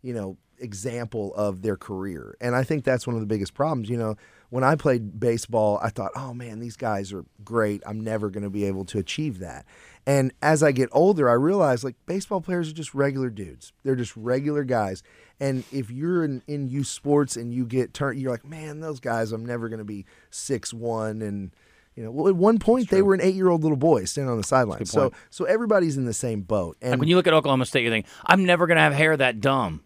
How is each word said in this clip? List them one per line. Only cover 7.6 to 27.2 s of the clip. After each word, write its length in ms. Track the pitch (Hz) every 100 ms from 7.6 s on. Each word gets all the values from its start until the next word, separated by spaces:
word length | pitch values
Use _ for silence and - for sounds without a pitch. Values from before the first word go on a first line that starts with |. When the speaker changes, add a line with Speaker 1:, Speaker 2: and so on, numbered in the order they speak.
| 107 101 -
Speaker 1:
I'm 160 | 110
never 280 | 110 110 104
gonna 200 | 98 101
be 160 | 101 101
able 200 | 95 95
to 140 | 107
achieve 400 | 95 - 156 95
that." 260 | 87 69 - - - _ -
And 280 | 139 131 -
as 200 | 147 156
I 100 | 151
get 160 | 131 127
older, 380 | 135 180 185 131
I 40 |
realize, 520 | 120 151 202 156 123 131
like, 100 | - -
baseball 360 | 185 - 196
players 280 | 170 180 160
are 40 |
just 200 | 156 147
regular 360 | 135 139 135 127
dudes. 420 | 107 90 62 - _
They're 120 | 135 131
just 200 | 120 113
regular 480 | 113 127 143 147 135
guys. 360 | 123 101 95 _ _ _ _
And 240 | 139 131 117
if 180 | 139 110
you're 360 | 123 165 180 156
in, 160 | 131 -
in 220 | 147 135
youth 200 | 135 131
sports 500 | - 143 147 143 117
and 160 | 120
you 120 | 123 120
get 280 | 127 123
turned, 260 | - 139 127
you're 120 | 131
like, 140 | 117 143
"Man, 360 | 160 156 151
those 180 | 160 139
guys, 320 | 131 117 113
I'm 140 | 113 117
never 240 | 120 113
gonna 160 | 110 104
be 200 | 104 95 _ _
six 440 | - - 123 -
one." 480 | 117 117 113 110 107
And, 300 | 107 101 95 _ _ _ _ -
you 80 |
know, 80 | 110
well, 160 | 135 165
at 80 | 185
one 240 | 196 226
point, 260 | - 247 233
Speaker 2:
That's 60 |
Speaker 1:
they 60 | 190
Speaker 2:
true. 80 | 202
Speaker 1:
were 80 |
an 80 | 190
eight-year-old 400 | 185 190 185 170
little 140 | 156 143
boy 260 | 156 131 92
standing 240 | - 135
on 60 | 117
the 60 |
sideline. 360 | 98 131 117 87
Speaker 2:
That's 120 | 101
a 40 | 147
good 40 |
Speaker 1:
So, 100 | 131
Speaker 2:
point. 20 | - -
Speaker 1:
so 160 | - 180
everybody's 500 | 220 233 208 170 135
in 60 | 123
the 80 |
same 280 | 107 127 110
boat. 340 | 92 107 85 -
And 100 | 123
Speaker 2:
Like, 80 | 127
when 80 | 147
you 60 |
look 120 | 180